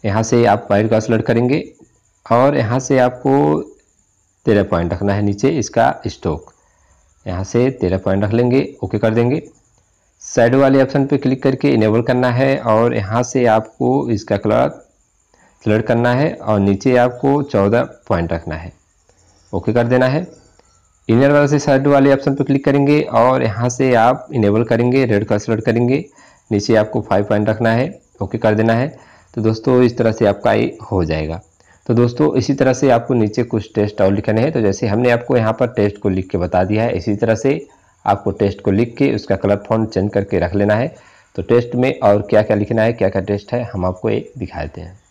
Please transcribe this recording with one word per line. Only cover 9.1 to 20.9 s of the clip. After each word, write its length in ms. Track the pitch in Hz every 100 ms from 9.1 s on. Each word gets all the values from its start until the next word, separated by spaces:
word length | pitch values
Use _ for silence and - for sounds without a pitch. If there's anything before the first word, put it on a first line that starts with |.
देंगे। 280 | 110 120 147 - _ _ _ _ _ _ _
शैडो 380 | - - 117 131
वाले 220 | 135 135
ऑप्शन 240 | 135 139 135
पे 120 | 139
क्लिक 240 | 135 131
करके 280 | 139 131 143
इनेबल 320 | 120 107 110
करना 280 | 117 123 127
है 240 | 120 135 135
और 360 | 117 110 117 117
यहाँ 260 | 98 113
से 200 | - 135 120
आपको 600 | 110 113 _ 123 135 131
इसका 260 | 107 - 101
कलर 320 | 107 113 131 - _ _ _ _ _ _ _ _
सेलेक्ट 240 | - 107 110
करना 240 | 113 120
है 180 | 123 151
और 260 | - - 107
नीचे 360 | 98 98 135 123
आपको 420 | 123 123 135 143
चौदह 380 | 143 110 98 117 - - _
पॉइंट 240 | 90 85
रखना 220 | 82 82
है, 180 | 76 85 - _ _ _ _ _ _ _
ओके 200 | 92 -
कर 140 | 117 117
देना 200 | 127 127
है। 180 | 143 180 - _ _ _ _ _